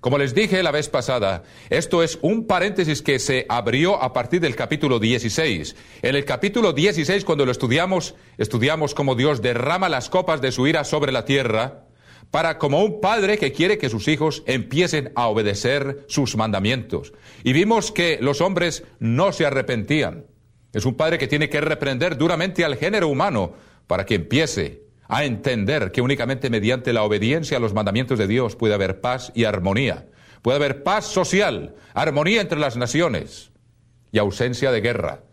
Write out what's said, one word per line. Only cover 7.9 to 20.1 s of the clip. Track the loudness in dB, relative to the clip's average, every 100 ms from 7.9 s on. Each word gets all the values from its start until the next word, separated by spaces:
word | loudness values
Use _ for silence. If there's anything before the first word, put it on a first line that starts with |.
| -2 -4 -14 -20 -6
estudiamos | -2 0 0 0 -2
cómo | -2 -2
Dios | 2 2 0
derrama | -2 -2 -2 0 0
las | -2 0
copas | -2 0 0
de | -2
su | 0 2
ira | 2
sobre | 0 0 0
la | -2
tierra | 0 0 2 0 -2 -6 -20 _ -20 -20 -4
para, | 0 0 0
como | 2 4
un | 2 2
padre | 0 2 2 2
que | 0
quiere | 0 2 2
que | 0
sus | -2 0
hijos | 2 0 -2
empiecen | -2 -2 0 0 2 0 -2
a | -2 0
obedecer | 2 0 0 0 0 -2 -8 -4
sus | -2 0 0
mandamientos. | 0 0 0 0 -2 -8 -8 -20 -20 -4
Y | 0
vimos | 4 4 2 2
que | 0 0 0
los | 0 0
hombres | 0 0 -2 -4 -12 -6
no | -2 2 0
se | 2 0
arrepentían. | 0 -2 -4 0 0 0